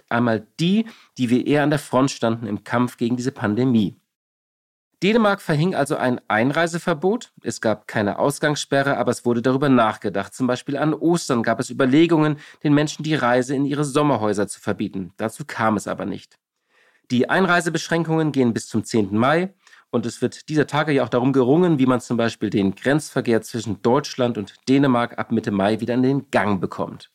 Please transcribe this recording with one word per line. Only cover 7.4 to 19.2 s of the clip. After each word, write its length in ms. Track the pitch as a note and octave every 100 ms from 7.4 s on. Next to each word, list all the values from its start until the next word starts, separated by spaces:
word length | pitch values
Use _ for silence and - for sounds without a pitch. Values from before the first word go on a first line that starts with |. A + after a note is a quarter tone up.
Es 180 | - -
gab 280 | A2+ G#2 -
keine 300 | A#2 G2+ -
Ausgangssperre, 800 | B2 D3 D#3 C#3+ - C#3 C#3 A#2
aber 120 | B2
es 140 | A2+
wurde 180 | A#2+ A#2
darüber 260 | B2 C3 C#3+
nachgedacht. 640 | B2+ A2 G#2 A2 F#2+ G2
Zum 140 | - B2+
Beispiel 300 | B2 - C#3
an 180 | D3+
Ostern 480 | C#3+ D#3+ F3 - A#2+
gab 160 | A2+ A2+
es 120 | B2
Überlegungen, 680 | B2 C3+ D3 E3+ E3 D3+ D3 - -
den 120 | D#3
Menschen 280 | D3 D3+ -
die 120 | D#3
Reise 420 | D3+ A#2+ B2+ B2 C3+
in 80 |
ihre 200 | C#3 C#3+
Sommerhäuser 640 | D3 C3+ D3 A#2+ G#2+ G2+ G2
zu 140 | -
verbieten. 520 | - G2 G#2 F#2+ F2+ -
Dazu 280 | A2 -
kam 320 | D3 - A2 G2+
es 120 | G2+
aber 160 | F#2
nicht. 340 | F#2+ G2 - _ _ _ _ _ _ _ -
Die 180 | B2 C3
Einreisebeschränkungen 1000 | E3 F#3 F3 E3+ D#3+ - E3+ D#3+ D#3+ D#3
gehen 220 | C3+ A#2+
bis 160 | A2 -
zum 160 | A2
zehnten 320 | - A#2 G2
Mai. 380 | G#2